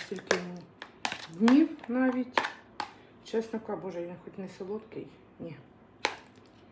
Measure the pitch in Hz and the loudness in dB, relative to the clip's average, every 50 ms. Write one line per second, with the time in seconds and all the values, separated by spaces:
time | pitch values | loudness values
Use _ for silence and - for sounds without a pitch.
0 | - - 202 185 - - - 180 180 175 180 180 - - - - - - - - | -6 -6 -8 -6 0 0 0 0 0 -6 -10 -10 -14 -16 -16 -16 -16 -16 -14 -10
1 | - - - - - - 160 175 220 233 262 302 320 311 - - - - 240 254 | -8 -8 -8 -8 -12 -10 0 6 8 10 10 10 8 6 2 -10 -6 -2 0 2
2 | 262 254 247 254 247 - - - - - - - - - - - - - - - | 2 2 2 0 -2 -2 -2 -2 -2 -2 -6 -10 -18 -18 -12 -10 -10 -10 -12 -20
3 | - - - - - - - 226 226 - - 220 - - 202 165 170 190 170 175 | -20 -20 -20 -18 -10 -2 -2 -2 -2 0 -4 -6 -4 -4 -6 -4 -4 -6 -4 -4
4 | 175 175 180 175 - 180 - - 190 185 - - 196 185 208 220 - - - - | -6 -6 -8 -12 -14 -14 -10 -10 -10 -10 -8 -10 -8 -6 -6 -6 -6 -8 -10 -10
5 | - - - - - - - - - 165 147 - - - - - - - - - | -10 -12 -14 -20 -20 -20 -14 -12 -10 -10 -10 -12 -16 -20 -20 -20 -20 -20 -14 -6
6 | - - - - - - - - - - - - - - | -6 -6 -6 -6 -16 -20 -20 -20 -20 -20 -20 -20 -20 -20